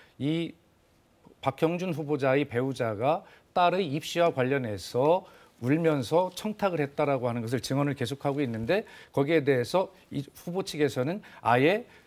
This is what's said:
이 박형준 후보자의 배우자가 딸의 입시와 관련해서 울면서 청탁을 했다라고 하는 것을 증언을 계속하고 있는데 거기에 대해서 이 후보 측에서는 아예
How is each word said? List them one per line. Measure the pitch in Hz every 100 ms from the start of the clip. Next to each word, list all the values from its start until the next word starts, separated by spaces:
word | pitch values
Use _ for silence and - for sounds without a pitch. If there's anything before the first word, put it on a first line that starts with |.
| - -
이 | 139 165 165 - _ _ _ _ _ _ - _
박형준 | 135 - 160 175 185
후보자의 | 151 147 147 135 135 143
배우자가 | 120 131 127 117 104 131 180 - - _
딸의 | 185 175 185 170
입시와 | 147 - 170 170 135
관련해서 | 127 139 117 98 - 120 147 180 185 - - _
울면서 | 120 156 165 147 113 160 180 -
청탁을 | 214 208 196 165
했다라고 | 143 - 143 135 120
하는 | 117
것을 | 113 127
증언을 | - 135 143 131
계속하고 | 120 135 147 139
있는데 | 131 110 113 196 220 - -
거기에 | 135 139 165
대해서 | 139 131 120 180 190 - _
이 | 143 135 -
후보 | 180 180
측에서는 | 190 151 143 127 127 202 - -
아예 | 110 123 151 208 - -